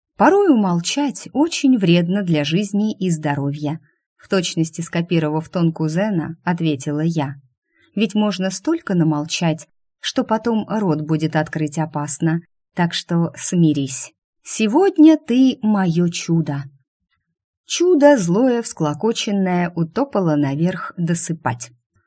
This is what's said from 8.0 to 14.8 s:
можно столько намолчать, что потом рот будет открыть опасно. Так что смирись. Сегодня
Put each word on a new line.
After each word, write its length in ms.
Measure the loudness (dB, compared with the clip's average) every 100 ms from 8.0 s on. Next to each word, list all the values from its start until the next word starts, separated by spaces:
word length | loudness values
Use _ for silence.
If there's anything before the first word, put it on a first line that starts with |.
| -2 0
можно 340 | 0 0 -4
столько 460 | -4 -2 -4 0 0
намолчать, 720 | 2 0 -2 -2 -2 -2 -8 _ _ _
что 240 | -8 -4
потом 420 | -2 0 0 -2 -2
рот 340 | -2 0 0
будет 340 | 0 -2 0 -2
открыть 420 | -2 -4 -4 -4
опасно. 640 | -4 -4 -6 -2 0 0 -4 _ _
Так 220 | -2 -2 -2
что 360 | -2 0 -2 -4
смирись. 800 | -4 2 4 2 -2 -6 -12 _ _ _
Сегодня 760 | -12 -2 0 2